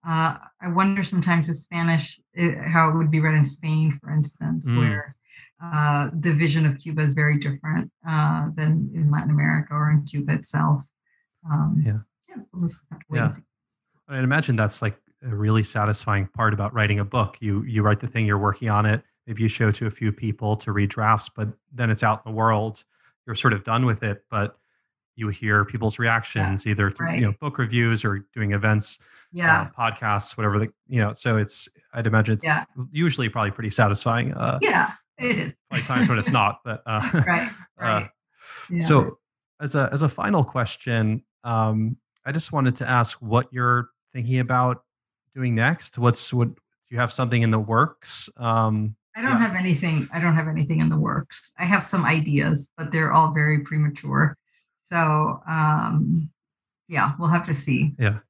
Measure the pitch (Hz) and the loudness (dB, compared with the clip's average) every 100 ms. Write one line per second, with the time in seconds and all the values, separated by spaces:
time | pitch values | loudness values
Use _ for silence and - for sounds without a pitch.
0 | 165 160 160 - - _ 180 175 196 196 | -2 0 0 -2 -16 _ -2 2 2 2
1 | 175 185 180 170 156 156 - 170 170 165 | 0 0 2 2 2 -4 -6 -4 0 0
2 | - - _ 175 170 - - 165 160 160 | 0 -12 _ -2 0 0 0 4 4 4
3 | 160 156 156 156 139 - 160 156 156 139 | 2 2 4 4 2 0 -2 0 2 0
4 | 143 151 147 - 156 165 131 120 151 107 | -2 -2 -2 -4 -4 -4 0 2 2 0
5 | 143 - _ - - _ 170 156 147 147 | -8 -18 _ -20 -20 _ -6 0 2 2
6 | 143 165 170 151 160 156 156 139 165 156 | 0 -2 0 2 2 4 2 0 -6 -2
7 | 151 139 147 143 143 139 156 165 - _ | 0 2 2 2 -2 -6 -4 -4 -4 _
8 | 165 156 151 160 151 156 156 160 135 165 | -4 0 2 0 -2 -2 0 2 0 0
9 | 147 147 147 147 151 156 147 147 151 151 | 0 2 2 2 2 0 -2 -2 2 2
10 | 143 147 143 151 - 151 156 147 135 _ | 0 -6 -2 -4 -2 -2 0 0 -2 _
11 | _ _ _ _ 165 151 156 156 127 107 | _ _ _ _ -6 -2 0 2 0 -2
12 | - _ _ 254 - 180 170 - _ - | -6 _ _ -20 -16 -6 -6 -6 _ -20
13 | - 151 113 - _ _ _ _ _ _ | -8 -2 -2 -4 _ _ _ _ _ _
14 | _ 139 127 147 151 117 107 - 110 101 | _ -2 2 2 2 2 2 0 -4 -6
15 | _ _ 131 107 107 110 104 110 104 104 | _ _ -8 -2 2 2 2 0 0 -2
16 | - 101 95 - 110 104 101 113 104 104 | -2 -2 -2 -2 -2 0 -2 0 0 0
17 | 101 127 104 - 107 101 120 110 104 104 | -2 -2 -2 -4 -4 -4 -2 0 2 2
18 | 120 117 107 104 101 95 117 104 107 110 | -2 -2 0 2 0 -2 0 2 2 0
19 | - _ - 110 113 - 110 104 113 - | -4 _ -12 -2 -2 2 0 0 -4 -4
20 | 110 104 110 107 107 107 - 101 101 - | -4 -4 -6 -4 -4 -4 -2 -2 -2 0
21 | 107 107 - - 107 - _ 127 117 110 | 2 2 0 -8 -8 -8 _ -4 -2 2
22 | 113 107 - 110 113 107 110 107 _ _ | 0 0 -4 0 2 2 -2 -8 _ _
23 | _ _ - 110 127 104 95 117 123 107 | _ _ -10 0 2 2 0 0 0 0
24 | 110 101 _ 107 104 - _ _ _ _ | -4 -6 _ -4 -4 -8 _ _ _ _
25 | _ - 107 98 110 104 101 117 110 - | _ -8 -6 -4 2 2 2 0 -2 0
26 | 117 113 110 110 98 98 - 104 101 - | 0 0 -2 -2 0 0 -2 0 0 0
27 | - - 110 101 147 135 117 120 117 110 | -4 0 0 0 -6 -4 -2 2 2 2
28 | 110 98 101 - 104 101 107 107 101 - | 0 -4 -8 -6 -2 0 2 2 0 -8
29 | _ - _ 175 170 160 - - 117 110 | _ -20 _ -2 2 2 0 -4 -4 -2
30 | 113 104 - - 107 101 107 _ _ 127 | -2 -2 -2 -2 0 0 -2 _ _ 0
31 | 104 113 127 110 101 - - _ _ 120 | 0 -2 0 0 0 -4 -10 _ _ -4
32 | 110 110 107 107 165 151 - - 127 147 | 2 2 2 0 0 -2 -2 -12 -8 0
33 | 170 135 117 117 104 - 110 98 107 101 | 0 0 -4 -2 -4 -4 -4 2 2 2
34 | 123 117 123 - - - 427 - - - | 0 0 -2 -2 -4 0 0 0 0 -4
35 | _ - 247 - - - _ 160 - 127 | _ -8 -4 -4 -4 -10 _ -8 -2 0
36 | 120 117 101 127 101 - - 107 - 107 | 2 2 2 2 2 0 -10 -10 -4 -4
37 | - 170 143 170 240 - - _ 117 107 | 0 0 2 0 -2 -10 -20 _ -2 -2
38 | 101 _ _ _ - - - 175 165 147 | -4 _ _ _ -20 -18 -6 -4 4 4
39 | - - _ _ _ _ 147 151 135 147 | 4 -4 _ _ _ _ -4 -2 0 0
40 | 151 - 202 196 131 131 113 - - 117 | 0 0 0 2 0 -2 -4 -6 -4 0
41 | 110 110 _ _ 120 113 110 110 110 127 | 0 -2 _ _ -4 0 0 0 -2 -6
42 | _ _ 131 147 - 156 131 123 120 127 | _ _ -8 -6 -4 0 0 0 0 2
43 | 117 - 113 117 123 127 123 123 120 _ | 0 -2 0 0 0 -2 0 0 -2 _
44 | _ 131 117 127 127 127 127 123 _ _ | _ -8 -2 -2 0 2 0 -2 _ _
45 | _ _ _ 135 127 113 120 165 - - | _ _ _ -6 -2 2 0 0 -6 0
46 | 120 120 - 123 120 - _ _ _ 120 | 2 2 0 0 0 -2 _ _ _ -4
47 | 120 - 123 120 117 110 107 113 156 - | -4 -2 0 2 2 2 2 2 0 -2
48 | - - - - 120 113 110 107 107 107 | -6 -2 -2 -4 -2 2 2 0 -2 -8
49 | _ 220 240 247 226 185 185 147 175 156 | _ -6 0 2 2 0 0 0 2 0
50 | 135 165 175 160 160 160 143 160 160 156 | -2 -2 2 2 0 -2 0 2 2 2
51 | 147 - 143 - - - 175 196 - 185 | 0 -2 -6 -14 -20 -6 0 0 0 0
52 | 139 160 151 143 - 143 - - 147 165 | 2 0 2 0 2 0 -2 -12 -4 -2
53 | 156 160 156 151 151 151 143 156 151 147 | 2 4 4 2 2 0 0 0 -2 -2
54 | 143 139 147 139 _ _ _ _ _ 170 | -4 0 0 0 _ _ _ _ _ -2
55 | 160 151 156 - - 160 156 156 - 151 | 2 2 0 -4 -4 0 2 2 2 0
56 | 147 165 156 _ _ _ _ _ _ 160 | 2 0 -2 _ _ _ _ _ _ -2
57 | 101 143 165 170 170 143 - 123 147 - | -2 0 2 2 0 -4 0 0 0 0
58 | 110 107 _ | 0 0 _